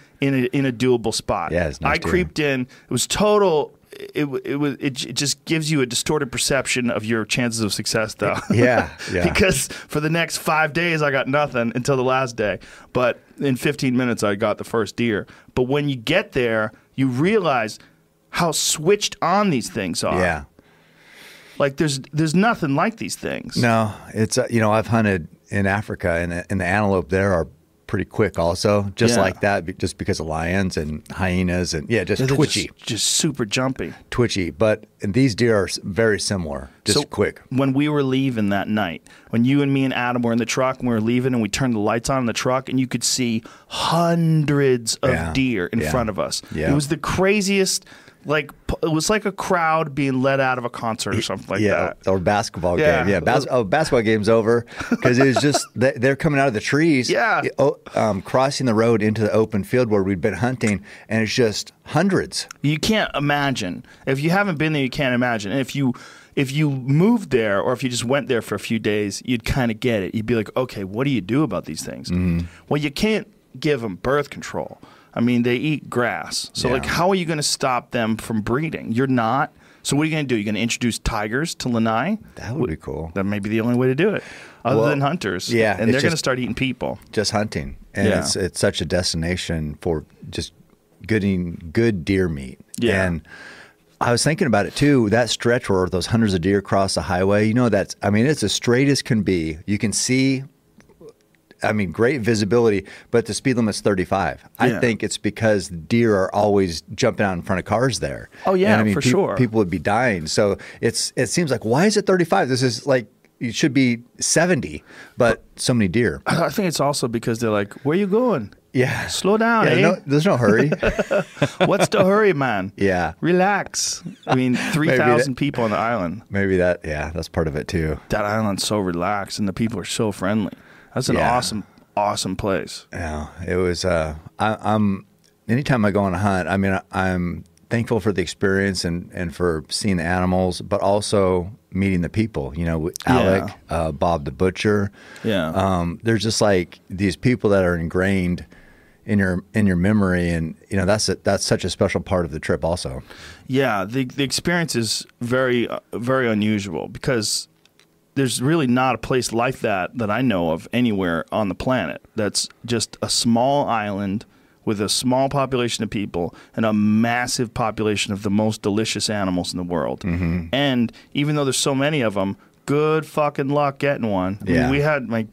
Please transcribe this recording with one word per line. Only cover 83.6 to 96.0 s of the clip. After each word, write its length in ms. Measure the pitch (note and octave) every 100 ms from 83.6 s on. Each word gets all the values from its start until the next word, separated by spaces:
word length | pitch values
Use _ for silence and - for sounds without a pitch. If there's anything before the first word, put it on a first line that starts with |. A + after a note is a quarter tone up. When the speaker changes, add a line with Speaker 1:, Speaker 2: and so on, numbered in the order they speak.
Speaker 1:
only 140 | A#2 B2
way 120 | C3
to 60 | C3
do 140 | G#3
it, 120 | F#3+ - - - -
other 120 | A#2 A2
Speaker 2:
Well, 80 | A#2
Speaker 1:
than 120 | C#3+
hunters. 520 | C#3 F3 G#2 F#2 -
Speaker 2:
yeah, 200 | A#2 G#2+
Speaker 1:
And 180 | G2 A#2
Speaker 2:
it's 20 | C3
Speaker 1:
they're 40 |
gonna 80 | E3
Speaker 2:
just 100 | D#3+
Speaker 1:
start 140 | - B2+
eating 160 | A#2
people. 460 | - C3 A#2+ C#2+ - -
Speaker 2:
Just 220 | A2 G2+
hunting. 440 | G#2 G#2+ - C#2 - -
And 140 | - G2
Speaker 1:
Yeah. 120 | F#2
Speaker 2:
it's, 160 | C#2+ -
it's 240 | F2+ -
such 200 | G#2 -
a 40 |
destination 920 | D#2+ F2+ F2+ E2 E2 F2+ - E2 D2+ D2
for 240 | F2+ D#2+ - - -
just 220 | - - _ _ _ _ _
getting 680 | - A2 G2 F#2 F2 E2 E2
good 320 | A2+ A#2 G2
deer 240 | D2+ F#2+ F2+
meat. 320 | D2 B1+ - - -
Speaker 1:
Yeah. 260 | A#2 G2
Speaker 2:
And 180 | F#2 D#2+ - - - - - _ _ -
I 100 | A#2+
was 100 | A#2+
thinking 240 | D3 D#3 D3+
about 180 | G#2 F2
it 80 | -
too, 340 | D3 C#3 G#2+
that 180 | A2 A2+
stretch 400 | - A#2+ A#2+ -
where 180 | F#2+ F2+
those 180 | F2+